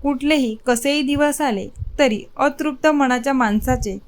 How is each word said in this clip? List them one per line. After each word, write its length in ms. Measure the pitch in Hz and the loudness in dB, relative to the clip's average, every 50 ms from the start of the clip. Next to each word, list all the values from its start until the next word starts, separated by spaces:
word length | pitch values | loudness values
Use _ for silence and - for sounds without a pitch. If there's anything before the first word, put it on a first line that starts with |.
| - | 0
कुठलेही 520 | 277 285 254 277 294 311 294 262 220 214 220 - | -2 -2 0 0 0 2 2 2 0 -2 -4 0
कसेही 340 | - 247 233 - 277 285 302 | 0 0 0 2 0 0 0
दिवस 400 | 294 262 285 285 294 294 285 - | 0 0 2 2 2 2 2 0
आले 260 | 302 269 220 196 190 - - - - - - - | -2 -2 -2 -2 -6 -8 -10 -10 -10 -10 0 2
तरी 240 | 285 269 214 202 - - - | 2 2 2 -2 -6 -10 -4
अतृप्त 500 | - - 294 285 - 302 302 277 269 - | 0 0 0 0 0 -4 -4 -4 2 2
मनाच्या 460 | 311 302 294 277 254 247 247 233 277 269 | 2 4 4 2 2 0 0 0 0 0
माणसाचे 640 | 262 247 214 208 214 - 247 254 247 - 208 190 196 - | 2 2 2 2 0 2 0 0 0 0 -4 -6 -8 -12